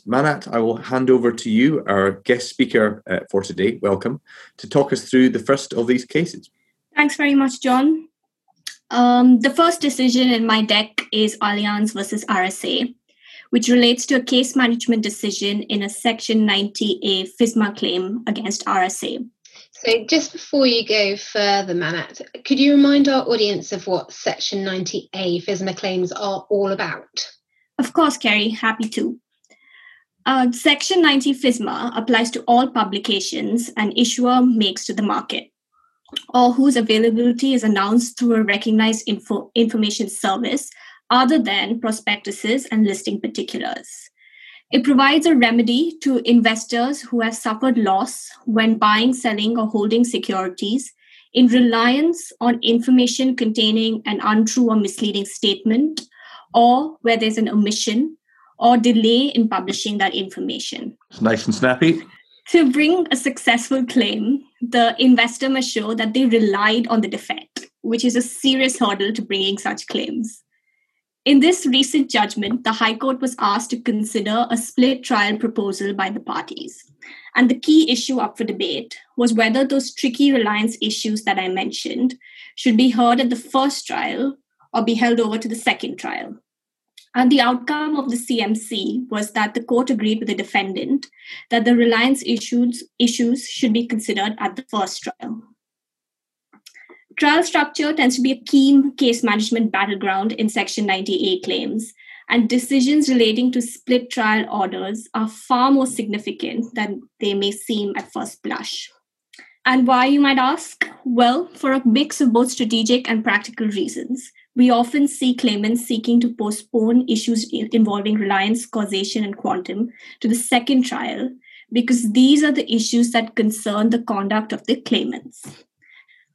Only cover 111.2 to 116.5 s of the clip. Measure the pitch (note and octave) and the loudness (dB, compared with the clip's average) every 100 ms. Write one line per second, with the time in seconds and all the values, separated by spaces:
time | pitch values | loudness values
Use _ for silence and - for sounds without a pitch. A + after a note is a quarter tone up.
111.2 | A#3+ C#4+ F4+ - C4+ C4+ B3+ A#3+ D4 - | 4 2 -4 -6 -2 2 2 2 0 0
112.2 | C4 A#3 B3 - A3 A3+ A3+ B3 B3+ A3 | 2 4 2 0 -2 0 2 0 0 -2
113.2 | A3 G3+ - - G#3+ G3+ - - - B3+ | 0 -2 -4 -6 -4 -2 -6 -6 -8 -10
114.2 | - _ _ A#3+ B3 A#3 A#3+ D4 C#4+ - | -10 _ _ 2 4 4 2 0 0 0
115.2 | B3+ A#3+ A#3 G3+ G#3+ A#3 - A3 A#3 A#3 | -2 0 -2 0 -2 -2 -2 -4 2 2
116.2 | A#3+ - G#3 | 2 -2 -6